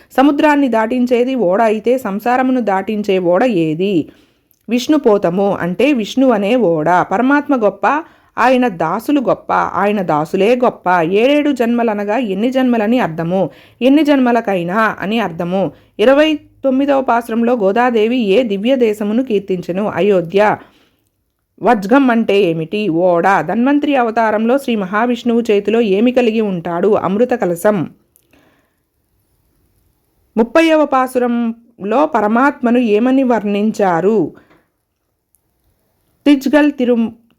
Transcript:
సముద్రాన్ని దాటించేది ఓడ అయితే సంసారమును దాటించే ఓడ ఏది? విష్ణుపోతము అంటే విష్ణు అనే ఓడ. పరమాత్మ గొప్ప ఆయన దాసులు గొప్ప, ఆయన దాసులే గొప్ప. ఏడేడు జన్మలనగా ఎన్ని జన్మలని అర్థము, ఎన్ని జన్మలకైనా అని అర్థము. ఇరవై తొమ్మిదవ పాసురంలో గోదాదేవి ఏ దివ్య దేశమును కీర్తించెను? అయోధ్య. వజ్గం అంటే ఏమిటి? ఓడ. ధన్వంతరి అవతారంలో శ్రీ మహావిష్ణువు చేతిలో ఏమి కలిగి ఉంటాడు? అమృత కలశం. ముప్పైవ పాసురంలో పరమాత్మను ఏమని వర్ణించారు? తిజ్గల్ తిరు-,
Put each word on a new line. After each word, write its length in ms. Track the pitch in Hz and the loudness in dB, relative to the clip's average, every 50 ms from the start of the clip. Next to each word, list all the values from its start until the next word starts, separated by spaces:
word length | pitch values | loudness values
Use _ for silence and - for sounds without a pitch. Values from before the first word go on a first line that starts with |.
| _ _ - | _ _ 0
సముద్రాన్ని 520 | 254 269 302 285 302 311 302 294 285 277 247 | 2 2 2 2 2 2 2 2 2 0 0
దాటించేది 680 | 226 220 220 233 254 254 247 247 247 226 240 262 262 | 0 -2 -2 -2 -2 -2 0 0 0 0 0 -2 -2
ఓడ 280 | 240 196 175 185 226 | -2 0 0 2 2
అయితే 360 | 226 214 226 214 208 233 262 254 | 2 0 0 0 0 -2 -2 -2
సంసారమును 640 | 262 202 190 208 - 240 247 262 254 262 254 254 | -2 -6 -6 -4 -2 -2 0 0 0 0 0 -2
దాటించే 580 | 220 202 190 190 196 - 220 208 208 208 185 185 | -2 -2 -2 -2 -2 -4 -6 -4 -2 -2 -2 0
ఓడ 260 | 180 170 175 196 247 | 2 2 2 2 2
ఏది? 680 | 262 214 165 160 156 151 160 190 208 196 156 - - _ _ _ _ _ _ _ _ _ _ - - | 0 0 0 -2 -2 -2 -2 -2 -2 0 -2 -4 -4 _ _ _ _ _ _ _ _ _ _ -8 -4
విష్ణుపోతము 840 | 233 240 247 - 302 285 294 233 208 202 - 170 175 202 196 202 175 | -4 -4 0 0 0 2 4 2 2 2 2 0 0 0 0 0 0
అంటే 380 | - 170 175 180 - 226 294 | -2 -4 -6 -2 0 0 0
విష్ణు 360 | 294 233 202 - - 254 269 262 | 0 -2 -4 -4 0 0 2 2
అనే 280 | 226 202 208 196 254 | 2 0 0 0 0
ఓడ. 320 | 254 214 170 165 151 151 165 | 0 2 0 0 0 0 2
పరమాత్మ 720 | 180 175 151 - 190 220 247 269 285 294 285 285 277 247 214 | 2 2 0 0 -2 -2 0 2 0 0 0 -2 -2 0 0
గొప్ప 380 | 196 190 - - 220 277 311 339 - _ _ _ _ - 190 | -2 -2 0 -2 -2 -2 -2 -6 -10 _ _ _ _ -4 0
ఆయన 280 | 226 254 262 247 247 247 | 2 2 2 2 0 -2
దాసులు 520 | 180 165 165 160 185 226 - - 285 277 | -2 -4 -4 -4 -4 -4 -2 -2 -2 0
గొప్ప, 320 | 233 196 156 - - - | 0 -2 -2 -4 -4 -4
ఆయన 500 | 185 180 175 - - 175 196 208 208 208 | -2 -2 -2 -2 -2 -2 -2 0 -2 -2
దాసులే 540 | 180 165 156 151 156 - - 190 190 226 254 | -2 -2 -2 -2 -2 -2 -2 0 2 2 2
గొప్ప. 460 | 247 247 214 - - - 180 180 175 | 2 0 -2 -2 -2 -2 0 0 0
ఏడేడు 480 | 160 170 190 208 233 277 294 294 285 294 | 0 0 0 0 2 2 2 2 0 -2
జన్మలనగా 680 | 277 240 233 226 240 240 233 226 208 208 202 202 208 | -2 -2 -2 -2 0 -2 -2 -2 -2 -4 -4 -4 -4
ఎన్ని 340 | 269 247 196 185 190 226 269 | -4 -2 -4 -4 -2 -2 -2
జన్మలని 480 | 254 262 262 247 240 226 208 220 247 254 | 0 0 0 0 0 0 0 0 0 0
అర్థము, 520 | 202 165 160 165 165 170 180 196 - - - - - _ _ - | 0 -2 -4 -6 -4 -2 -2 -2 -2 -4 -6 -14 -20 _ _ 0
ఎన్ని 200 | 233 262 277 311 | 2 4 4 4
జన్మలకైనా 960 | 294 294 285 269 254 240 240 233 233 208 196 180 170 175 185 226 220 202 - - | 4 2 2 2 2 2 0 0 0 -2 -4 -2 -2 -2 0 0 0 0 -2 -4
అని 200 | - 190 220 233 | -6 -4 -2 -2
అర్థము. 520 | 202 175 165 170 175 175 185 196 180 147 - - _ _ - - | -4 -4 -6 -6 -6 -4 -2 -2 -2 -4 -6 -12 _ _ -4 0
ఇరవై 400 | 208 254 277 285 311 311 302 302 - _ _ _ - | 2 4 4 4 2 2 0 -4 -6 _ _ _ -2
తొమ్మిదవ 380 | 269 262 262 277 285 277 269 | -2 0 0 0 0 0 0
పాసురంలో 500 | 262 254 233 240 240 - 220 233 233 240 | 0 0 -2 -2 -2 -4 -4 -2 0 0
గోదాదేవి 680 | 254 240 190 196 202 233 247 254 233 214 214 220 254 262 | 0 0 0 0 0 2 0 0 2 0 0 0 0 -2
ఏ 240 | 220 190 185 247 | 0 2 2 2
దివ్య 340 | 262 208 196 190 208 247 277 | 0 0 -4 -2 0 0 2
దేశమును 480 | 254 240 214 208 208 208 208 214 254 262 | 2 2 0 0 -2 -4 -2 -2 -2 -2
కీర్తించెను? 640 | 262 208 196 196 - 185 175 165 - 175 190 214 190 | -2 -2 -4 -2 -4 -6 -6 -6 -6 -6 -4 -4 -4
అయోధ్య. 680 | - 170 185 208 196 180 170 160 185 196 208 208 151 - - _ _ _ _ _ _ _ _ _ _ _ _ _ _ _ _ _ _ - | -2 0 0 2 2 0 0 0 0 2 2 2 0 -2 -6 _ _ _ _ _ _ _ _ _ _ _ _ _ _ _ _ _ _ -2
వజ్గం 480 | 156 214 247 202 190 196 247 285 269 254 | 0 2 2 2 2 2 2 2 4 4
అంటే 320 | 226 233 220 - 196 202 | 2 2 0 2 2 2
ఏమిటి? 460 | 190 170 165 165 160 160 - 214 214 185 | 2 2 0 -2 -4 -6 -4 -4 -2 -2
ఓడ. 380 | 156 165 185 180 175 170 180 190 196 170 | 0 0 2 2 2 2 2 2 2 2
ధన్వంతరి 560 | 151 175 190 233 247 277 294 285 294 302 277 | 0 -2 -2 0 0 2 2 0 0 0 0
అవతారంలో 600 | 262 240 226 226 233 226 214 214 214 226 226 262 277 | 0 0 0 0 0 0 0 0 0 0 0 0 0
శ్రీ 180 | 269 247 233 | 0 -2 -2
మహావిష్ణువు 640 | 214 190 180 208 214 240 247 240 240 - 233 233 233 | -2 -2 -4 -2 -2 0 0 -2 -2 -2 0 0 0
చేతిలో 400 | 233 - 208 202 202 208 220 233 | 2 2 0 0 2 0 0 0
ఏమి 320 | 240 202 185 202 233 254 | 0 0 2 2 2 2
కలిగి 280 | 247 254 247 220 214 226 | 2 2 0 2 0 0
ఉంటాడు? 540 | 220 202 185 170 165 180 170 175 196 208 202 | -2 -2 -4 -6 -6 -6 -4 -2 0 2 0
అమృత 360 | - - 175 190 214 247 247 | 0 0 -2 0 0 0 0
కలశం. 600 | 247 240 202 175 170 170 - 214 214 180 139 - - _ _ _ _ _ _ _ _ _ _ _ _ _ _ _ _ _ _ _ _ _ _ _ _ _ _ _ _ _ _ _ _ _ _ _ _ _ _ _ _ _ _ _ _ _ _ _ - | 0 -2 -2 -4 -4 0 0 0 0 0 -4 -6 -10 _ _ _ _ _ _ _ _ _ _ _ _ _ _ _ _ _ _ _ _ _ _ _ _ _ _ _ _ _ _ _ _ _ _ _ _ _ _ _ _ _ _ _ _ _ _ _ 0
ముప్పైవ 480 | 220 233 226 - 330 330 320 311 311 294 | 0 0 2 2 2 4 4 4 2 2
పాసురంలో 1200 | 294 269 262 262 254 254 247 247 240 240 240 233 226 226 - _ _ _ - 185 202 214 277 311 | 2 0 -2 -2 0 -2 -2 -2 0 -2 -2 -2 -4 -6 -8 _ _ _ -12 -6 -2 0 0 0
పరమాత్మను 720 | 311 - 214 208 208 220 233 269 285 262 - 247 226 240 254 | 0 0 -2 0 2 2 2 2 0 0 -2 -2 0 0 2
ఏమని 440 | 247 220 208 208 240 254 262 269 | 2 2 0 2 2 2 2 2
వర్ణించారు? 1120 | 269 240 240 208 202 208 202 202 208 220 202 - 202 185 170 165 180 202 226 202 151 120 - - _ _ _ _ _ _ _ _ _ _ _ _ _ _ _ _ _ _ _ _ _ _ _ _ _ _ _ _ _ _ _ _ _ _ _ _ - | 2 0 0 -2 -2 -2 -2 -2 -2 -2 -2 0 0 0 0 2 0 2 2 0 -2 -4 -6 -16 _ _ _ _ _ _ _ _ _ _ _ _ _ _ _ _ _ _ _ _ _ _ _ _ _ _ _ _ _ _ _ _ _ _ _ _ 2
తిజ్గల్ 460 | 285 294 269 - 262 294 294 294 294 | 2 2 2 2 2 2 2 2 2
తిరు-, 360 | 285 - 247 233 247 226 226 - - _ _ _ _ | 0 0 0 0 0 0 0 -4 -6 _ _ _ _